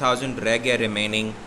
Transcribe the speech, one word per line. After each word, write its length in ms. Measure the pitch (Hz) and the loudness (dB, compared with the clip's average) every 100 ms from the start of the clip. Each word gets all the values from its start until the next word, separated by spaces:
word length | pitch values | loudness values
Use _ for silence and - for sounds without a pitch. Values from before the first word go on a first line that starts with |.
थाउजेंड 380 | 131 123 135 120 | 0 0 -2 -2
रह 140 | 107 117 | 0 2
गया 180 | 123 120 | 2 2
remaining। 580 | 113 104 107 107 110 - | 0 0 0 0 -2 -8